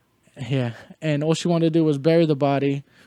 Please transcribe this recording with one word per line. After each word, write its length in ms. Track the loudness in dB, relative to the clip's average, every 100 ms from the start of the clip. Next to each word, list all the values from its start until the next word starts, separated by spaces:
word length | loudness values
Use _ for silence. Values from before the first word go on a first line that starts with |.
| _ _ _ -14
Yeah. 360 | -6 -4 -4 -8 -18 -10
And 220 | -4 -2
all 100 | -2
she 140 | -2 0
wanted 240 | 0 2
to 60 | 2
do 40 |
was 140 | 2 0
bury 280 | 2 2 2
the 100 | 2
body, 460 | 0 0 0 -4 -8 _